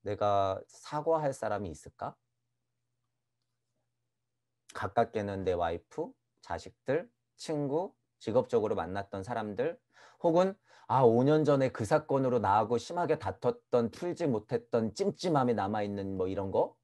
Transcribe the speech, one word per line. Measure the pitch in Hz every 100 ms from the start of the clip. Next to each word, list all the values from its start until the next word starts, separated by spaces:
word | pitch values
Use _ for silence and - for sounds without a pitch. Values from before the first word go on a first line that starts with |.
내가 | 101 101 104 101 98 95 -
사과할 | - - 151 151 160 147
사람이 | 131 110 101 98
있을까? | 76 - _ 117 - _ _ _ _ _ _ _ _ _ _ _ _ _ _ _ _ _ _ _ _ _ _ _ _ _
가깝게는 | - 107 - 113 110 101 98
내 | 92
와이프, | 87 85 85 _ - 180 - _ _
자식들, | - 85 - _ - 147 240 _ _
친구, | _ - 151 143 151 190 _ _ _
직업적으로 | - 113 - 117 104
만났던 | 101 82 98 101 98
사람들, | 95 117 107 101 143 - _ _ - _
혹은 | 175 165 190 196 _ - -
아, | 123
오 | 123 117
년 | 135 156
전에 | 147 139 131
그 | -
사건으로 | 107 151 - 135 131 120
나하고 | 101 104 110 120
심하게 | - 175 160 120
다퉜던, | 101 92 123 120 _ 123 117
풀지 | - 175 170 160
못했던 | 110 - 120 - 117 110
찜찜함이 | - 196 - - 147 123
남아있는 | 107 98 107 104 101 98 95
뭐 | 92
이런 | 95 95
거? | 104 180 _